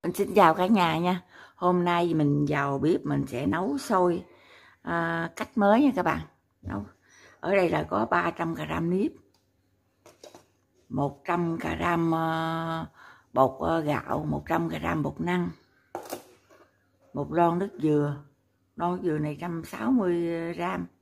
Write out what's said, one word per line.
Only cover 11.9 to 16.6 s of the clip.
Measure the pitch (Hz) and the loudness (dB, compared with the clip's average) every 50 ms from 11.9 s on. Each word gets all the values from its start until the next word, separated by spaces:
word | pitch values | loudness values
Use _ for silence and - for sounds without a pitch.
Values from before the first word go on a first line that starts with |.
| 170 170 165 165 | 2 2 2 2
ờ, | 160 160 165 165 160 160 160 165 165 165 165 165 165 160 160 - _ - - - - - _ _ _ | 2 0 0 -2 -2 -2 -2 -4 -4 -4 -4 -4 -6 -6 -6 -10 _ -20 -20 -20 -20 -20 _ _ _
bột, | 123 135 135 135 - | 4 4 4 2 -2
ờ, | 156 165 165 165 | -2 0 0 0
gạo, | 151 147 147 - - - - 151 156 151 | 0 0 -2 -2 -2 -4 -4 -4 -2 -2
một | 151 147 151 | -4 -4 -2
trăm | - 160 170 170 | -2 -2 -2 0
gram | 165 160 156 151 165 165 156 143 | -2 -4 -4 -4 -4 -2 -2 -2
bột | 139 147 - | -4 -4 -4
năng, | 165 175 180 180 175 175 170 _ _ _ _ _ _ _ _ - - - - - - - - _ _ _ - _ | -4 -2 -2 -2 -2 -4 -8 _ _ _ _ _ _ _ _ -14 -12 -10 -12 -12 -14 -20 -20 _ _ _ -20 _